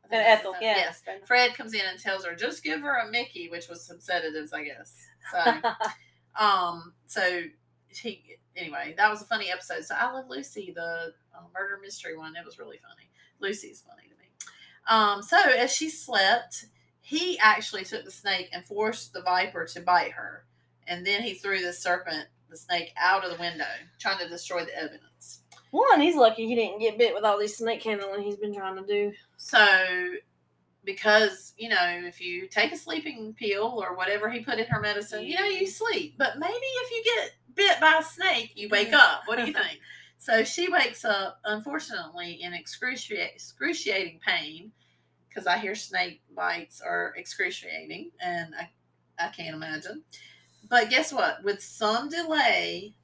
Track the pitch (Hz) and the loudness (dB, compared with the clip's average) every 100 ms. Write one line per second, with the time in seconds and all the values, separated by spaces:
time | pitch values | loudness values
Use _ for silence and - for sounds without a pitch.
0 | _ 226 220 214 196 180 202 196 196 - | _ 4 8 8 4 -2 0 2 0 -4
1 | - 190 - 247 247 240 226 220 190 185 | -14 -14 2 4 4 0 -8 -4 -4 -4
2 | 202 190 175 170 247 - 311 311 285 254 | -4 -4 -6 -6 -6 -4 -6 -4 -2 -2
3 | 214 233 - - 165 170 170 170 - 170 | 0 -4 -4 -10 -10 -12 -12 -16 -16 -16
4 | - 175 160 156 151 151 147 - - - | -4 -2 -2 -6 -8 -10 -10 -12 -16 -18
5 | - _ - 180 175 - 233 - 214 - | -18 _ -6 2 2 2 -2 -2 -6 -6
6 | _ _ _ - 208 190 175 170 170 _ | _ _ _ 2 4 4 2 -4 -14 _
7 | _ 214 185 180 170 _ _ _ _ - | _ -2 0 -2 -8 _ _ _ _ -12
8 | 240 196 _ - _ - 160 143 143 170 | -12 -12 _ -20 _ -12 -10 -8 -8 4
9 | 214 208 - 214 190 180 - 160 - - | 4 4 -4 -4 -2 -6 -6 -8 -6 -2
10 | 247 262 254 262 277 214 185 165 170 165 | -2 -2 -10 -10 -10 -12 -12 -10 -8 -8
11 | 165 _ _ 175 170 185 196 196 202 - | -10 _ _ -20 -14 -8 -8 -8 -12 -12
12 | 175 160 160 165 170 - - - - _ | -12 -12 -12 -14 -16 -18 -18 -18 -20 _
13 | _ _ _ _ - 214 - - _ - | _ _ _ _ -4 -4 -8 -18 _ -20
14 | _ _ _ _ - - - _ - 226 | _ _ _ _ -18 -18 -20 _ 4 6
15 | 208 202 202 359 349 254 254 - 311 - | 6 2 4 6 6 4 2 0 -4 -6
16 | - 214 190 233 - - - _ _ _ | -2 2 4 4 0 -14 -16 _ _ _
17 | - 302 359 - 214 214 220 202 190 - | -6 -2 -2 4 6 6 -2 -8 -8 -10
18 | - - 202 185 185 - - 208 220 233 | -10 -6 -4 -4 -4 -14 -10 -2 -2 -2
19 | - - 180 180 185 170 165 180 175 175 | -10 -6 0 2 0 -4 -8 -6 2 4
20 | - - - - _ _ _ _ - 175 | 2 -8 -14 -16 _ _ _ _ -8 -4
21 | 185 202 233 185 196 190 180 175 185 180 | -2 -2 -2 -6 -4 -2 -4 -4 -2 -2
22 | 180 156 147 _ _ 165 - 175 165 - | -2 -8 -10 _ _ -14 -4 -4 -4 0
23 | 180 190 180 170 170 160 131 117 - _ | 2 2 0 -6 -6 -6 -6 -8 -14 _
24 | - - 170 170 - 175 165 - 156 151 | -4 -4 -6 -10 -6 -6 -6 -8 -10 -10
25 | _ _ - - _ - _ 320 523 320 | _ _ -16 -16 _ -20 _ 2 8 8
26 | 311 320 226 220 226 233 214 202 220 214 | 8 8 6 6 0 0 0 0 0 4
27 | 233 185 214 202 214 214 226 220 220 208 | 4 4 2 2 0 -2 -2 -2 -2 -4
28 | 196 202 202 202 208 202 190 190 196 208 | -4 -6 -6 -6 -6 -4 -6 -8 -2 0
29 | 208 208 _ _ - 233 202 196 185 180 | 0 -4 _ _ 4 8 8 8 4 0
30 | 180 381 _ _ _ _ _ _ - 190 | -2 -6 _ _ _ _ _ _ -10 0
31 | 214 214 208 - - - 226 196 175 175 | 6 6 6 0 -14 -12 0 2 2 0
32 | 175 175 180 175 381 208 233 320 339 320 | -8 -10 -8 -8 -4 0 0 -2 -6 -6
33 | 311 240 214 220 214 202 226 233 185 185 | -6 -10 -12 -6 -2 0 -2 -2 -6 -4
34 | 185 208 220 240 226 226 233 220 208 208 | -2 0 -2 -4 -4 -2 0 0 0 -2
35 | 208 214 285 349 403 370 392 - 453 359 | -6 -8 -4 -2 0 0 -2 0 0 -2
36 | 302 - 269 277 349 480 539 508 494 466 | -4 -2 -2 0 -4 -4 -4 -6 -4 -2
37 | 453 453 - _ _ - 403 - 311 320 | 0 0 -2 _ _ 2 4 6 6 6
38 | 320 - 370 254 226 - 208 208 226 294 | 2 -2 0 0 -4 -10 0 2 6 8
39 | - 196 - 240 233 302 - - - - | 8 6 -2 -2 0 -2 -4 -6 -18 -20
40 | - _ - 220 214 - 349 349 254 - | -20 _ 2 2 2 0 2 2 2 0
41 | 226 202 196 - 214 214 247 302 - 202 | 0 0 0 -6 -4 -4 -4 -8 -6 -10
42 | 165 175 175 170 175 175 - - 254 262 | -10 -12 -12 -10 -10 -10 -12 -6 -6 -6
43 | - 208 - - - _ 294 311 - 196 | -6 -6 -6 -8 -20 _ -4 -2 -2 -4
44 | 175 165 - 175 151 160 214 _ _ _ | -4 -6 -4 -4 -6 -14 -20 _ _ _
45 | _ _ _ - - - 208 214 - 185 | _ _ _ -4 0 0 0 -6 -4 -4
46 | 180 - _ - 175 170 - - - 175 | -4 -8 _ -4 -2 -4 -8 -12 -4 -4
47 | 175 - - - 185 - 175 160 160 165 | -4 -8 -12 -6 -6 -6 -12 -12 -12 -12
48 | - _ 180 175 160 156 175 _ _ _ | -14 _ -6 -6 -8 -12 -14 _ _ _
49 | _ - 170 - 165 156 156 156 180 294 | _ -8 -8 -8 -12 -10 -8 -10 -10 -14
50 | _ - - - _ _ - 247 214 254 | _ -20 -20 -20 _ _ 4 4 6 2
51 | 302 269 165 - 196 202 - - 214 226 | 2 0 0 0 -2 -2 -6 -2 0 2
52 | 285 330 330 311 247 - 170 175 208 _ | -2 -4 0 2 4 2 0 -6 -10 _